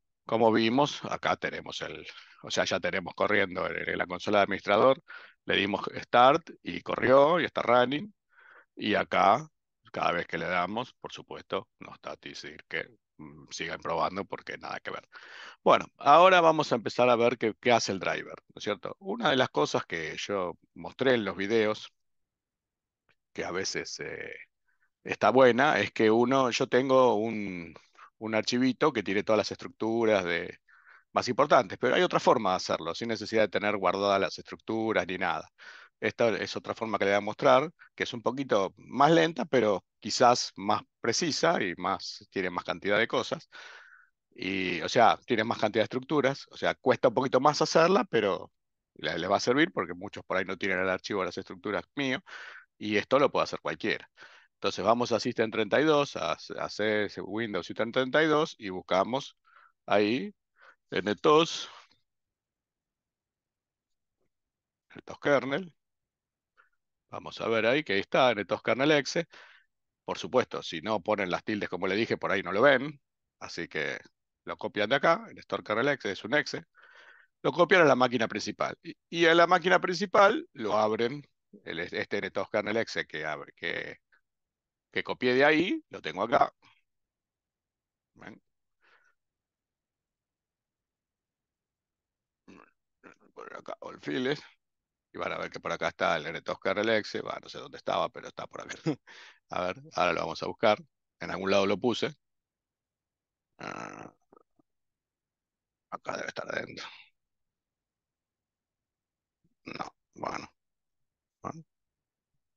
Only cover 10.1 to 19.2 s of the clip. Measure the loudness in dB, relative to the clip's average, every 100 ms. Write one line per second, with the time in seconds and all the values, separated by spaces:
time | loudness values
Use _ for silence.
10.1 | 0 -2 -4 -2 -2 -2 -6 -10 _ -16
11.1 | -16 -16 -16 -8 -8 -8 -18 -20 -16 -16
12.1 | -14 -16 -16 -16 -18 -10 -10 -10 _ _
13.1 | -20 -20 -20 -16 -12 -10 -8 -6 -4 -4
14.1 | -4 -10 -12 -14 -12 -10 -10 -10 -12 -14
15.1 | -20 -20 -20 -20 -2 4 4 2 0 6
16.1 | 8 10 8 6 4 0 -2 -2 2 4
17.1 | 4 2 2 -4 0 2 2 2 -4 -4
18.1 | -6 -8 -16 _ -10 -6 -6 -8 -12 -10
19.1 | -2